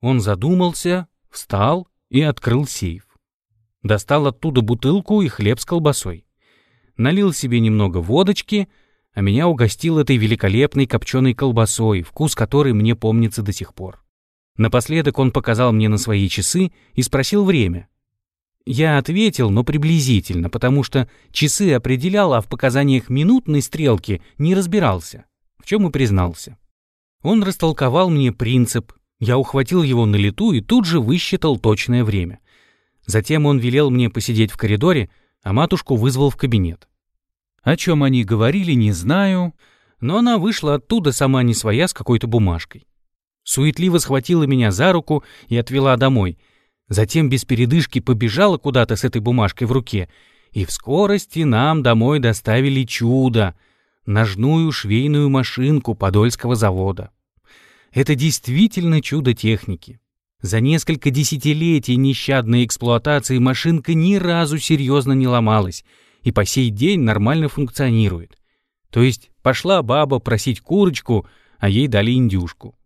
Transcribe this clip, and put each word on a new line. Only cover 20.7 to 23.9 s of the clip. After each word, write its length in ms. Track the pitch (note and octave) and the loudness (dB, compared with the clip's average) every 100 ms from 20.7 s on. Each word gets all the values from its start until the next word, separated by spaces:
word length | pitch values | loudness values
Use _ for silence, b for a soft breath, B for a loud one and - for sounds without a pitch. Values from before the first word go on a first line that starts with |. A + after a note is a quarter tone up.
| C#3 | 0
что 260 | C3 C#3 A#2+ b b | 0 -2 -4 b b
часы 420 | - D3+ - G3 | -4 -2 0 0
определял, 600 | C3+ B2 B2+ D#3 G3+ F#3+ | 0 0 -2 -2 0 2
а 60 | B2 | 0
в 80 | G#2+ | -2
показаниях 640 | - C3+ B2 C#3+ C3 - | -4 -2 0 2 0 0
минутной 520 | B2+ D#3+ B3+ - D3 | -2 2 2 2 -2
стрелки 600 | C3 - D3 | -2 -2 0